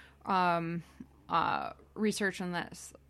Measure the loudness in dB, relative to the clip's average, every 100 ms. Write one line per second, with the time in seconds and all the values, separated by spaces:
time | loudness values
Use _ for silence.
0 | -20 -12 0 2 4 2 0 -4 -8 -16
1 | -20 -20 0 2 2 0 -2 -8 -12 0
2 | 0 2 0 0 -4 -4 -6 -10 -16 -20